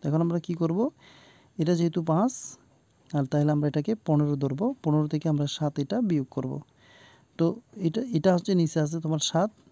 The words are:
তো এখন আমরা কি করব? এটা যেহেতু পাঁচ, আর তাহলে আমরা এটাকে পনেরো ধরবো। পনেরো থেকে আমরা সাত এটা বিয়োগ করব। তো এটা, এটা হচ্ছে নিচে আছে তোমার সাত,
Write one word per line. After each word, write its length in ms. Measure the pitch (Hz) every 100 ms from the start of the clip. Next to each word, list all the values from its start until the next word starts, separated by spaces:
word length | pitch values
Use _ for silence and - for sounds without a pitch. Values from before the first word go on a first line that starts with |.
তো 0 | 147
এখন 140 | 156
আমরা 180 | 170 170
কি 140 | 170
করব? 260 | 170 165 175 269 - - - - - _ -
এটা 160 | 160 170
যেহেতু 240 | 170 175
পাঁচ, 300 | 160 160 247 - - - _ _ _ _ -
আর 140 | 147 135
তাহলে 260 | 147 147
আমরা 160 | 147 147
এটাকে 240 | 151 147 220 -
পনেরো 300 | 147 147 139
ধরবো। 300 | 139 135 233 277
পনেরো 260 | 160 151 151
থেকে 180 | 151 156
আমরা 160 | 147 143
সাত 260 | - 151 143
এটা 180 | 139 226
বিয়োগ 260 | 208 151 131
করব। 220 | 139 127 143 - _ - - - - _ -
তো 80 | 165 226 - 214
এটা, 240 | 165 220 254
এটা 160 | 170 190
হচ্ছে 180 | 180 - 180
নিচে 220 | 160 160
আছে 180 | 151 165
তোমার 180 | 160 156
সাত, 300 | - 160 214 _ _